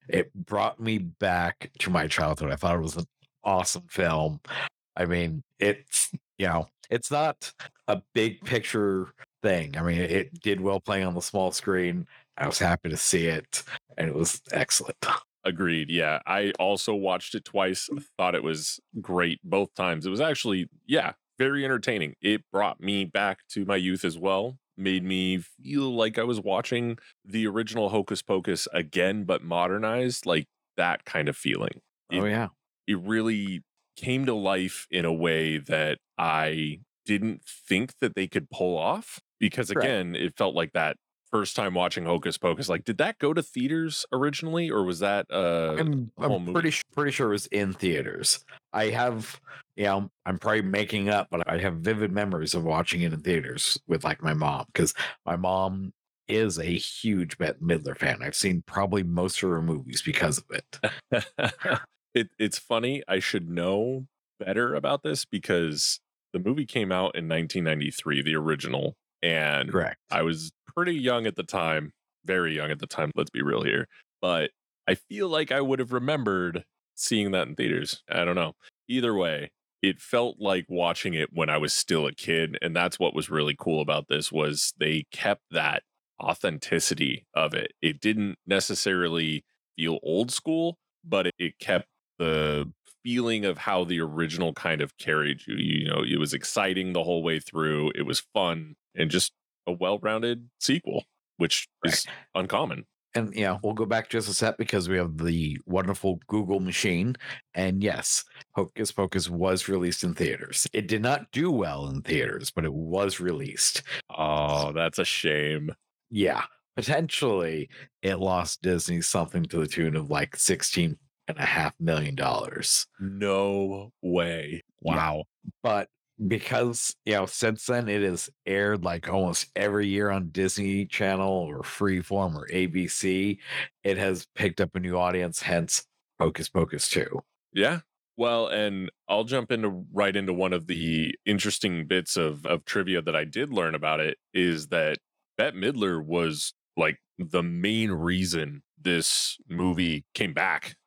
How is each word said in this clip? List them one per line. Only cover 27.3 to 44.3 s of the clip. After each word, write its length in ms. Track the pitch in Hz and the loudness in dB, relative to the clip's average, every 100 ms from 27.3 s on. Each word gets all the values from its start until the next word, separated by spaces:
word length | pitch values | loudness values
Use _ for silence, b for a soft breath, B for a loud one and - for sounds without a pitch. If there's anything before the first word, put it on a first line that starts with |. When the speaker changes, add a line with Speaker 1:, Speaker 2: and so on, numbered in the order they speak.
| 107 110 | 0 0
Speaker 2:
original 420 | 101 110 110 104 | 0 -2 0 2
Hocus 320 | 107 95 98 | 2 0 -4
Pocus 460 | - 95 90 85 - | 0 0 2 -2 -2
again, 500 | 85 80 92 90 104 | -4 -2 2 2 2
but 180 | 92 90 | 0 -2
modernized, 840 | 80 85 90 98 110 117 127 117 - | 0 0 2 0 0 0 0 -2 0
like, 220 | 82 73 _ _ - | 0 0 _ _ -2
that 300 | 87 - - | 0 0 -2
kind 240 | - 76 | -2 -2
of 80 | 67 | -2
feeling. 420 | - 50 52 - _ _ _ | -2 -2 -2 -6 _ _ _
It 100 | 90 | 0
Speaker 1:
Oh, 60 | 104 | 2
yeah. 240 | 107 107 _ _ _ - | 0 -2 _ _ _ -4
Speaker 2:
it 140 | 101 | -2
really 640 | 90 110 113 107 98 90 - _ _ - | 0 0 2 0 -2 -6 -10 _ _ -10
came 300 | - 131 135 | -2 0 2
to 80 | |
life 520 | 110 95 95 92 - - | 0 2 2 0 -4 -4
in 140 | 90 82 | 0 2
a 80 | |
way 460 | 82 85 80 80 78 | 2 2 4 2 0
that 400 | 73 78 76 73 _ - | 0 0 0 -2 _ -4
I 640 | 82 78 78 160 - 82 - _ - | 0 2 0 0 -4 -6 -14 _ -2
didn't 380 | 104 110 104 - | 0 0 -4 -12
think 540 | - - 95 123 - | -20 -2 0 0 -2
that 160 | 123 - | -2 0
they 120 | 92 | -2
could 220 | 92 78 | -2 -6
pull 280 | - 90 85 | -4 -2 0
off. 440 | 85 180 226 - _ _ | 0 -2 -6 -18 _ _
Because 320 | - - 123 | -2 0 -2
Speaker 1:
Correct. 140 | 147 127 | 0 2
Speaker 2:
again, 280 | 113 90 | 0 -2
it 220 | 87 85 - | -2 -4 0
felt 200 | 98 73 | 0 2
like 180 | 80 | 0
that 240 | 87 78 - _ _ _ | 0 0 -2 _ _ _
first 240 | 110 98 - | 0 0 -2
time 180 | 101 | 0
watching 320 | 90 90 - 82 | 2 0 0 0
Hocus 320 | 85 85 80 | 0 0 -2
Pocus, 320 | 90 80 - | 0 0 0
like, 140 | 85 | -2
did 140 | 85 104 | -2 0
that 200 | 165 226 | 0 2
go 160 | 143 | 0
to 80 | 160 | 0
theaters 640 | 151 - 127 160 165 151 - | -2 -2 0 0 -2 -4 -2
originally, 580 | 131 143 | 0 0